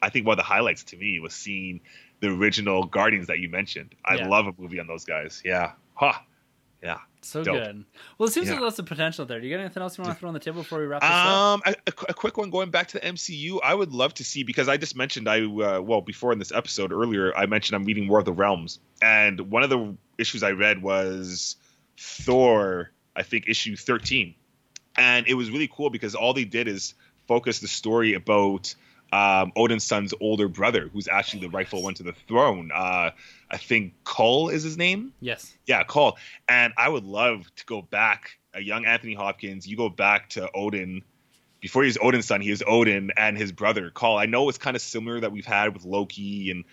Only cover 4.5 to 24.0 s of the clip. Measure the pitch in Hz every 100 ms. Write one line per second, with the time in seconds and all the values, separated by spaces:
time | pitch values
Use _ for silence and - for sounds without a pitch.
4.5 | 92 90 87 82 82 - 78 78 - 92
5.5 | 90 85 - _ - 143 - - _ _
6.5 | _ _ _ 87 80 - _ - 151 160
7.5 | 135 107 104 104 - - - 220 262 359
8.5 | 285 240 220 175 151 160 160 127 117 123
9.5 | 175 190 190 185 180 180 170 175 160 165
10.5 | 165 156 160 147 143 147 175 185 196 202
11.5 | 208 196 202 - - - 180 220 226 202
12.5 | 185 185 170 175 - 175 180 - 151 156
13.5 | 185 127 190 180 123 131 - 120 143 123
14.5 | 123 131 147 151 127 131 123 110 110 110
15.5 | 104 104 95 98 110 87 - 123 110 95
16.5 | 117 - - 95 90 117 101 92 - 101
17.5 | 107 - 104 98 107 98 104 95 87 101
18.5 | 90 82 - _ _ 110 107 104 95 98
19.5 | 110 135 131 107 98 _ - 113 107 101
20.5 | 95 104 95 95 95 95 95 92 90 -
21.5 | - _ _ _ - - - - 120 123
22.5 | 110 98 90 85 _ _ - 95 117 107
23.5 | 110 110 104 - 117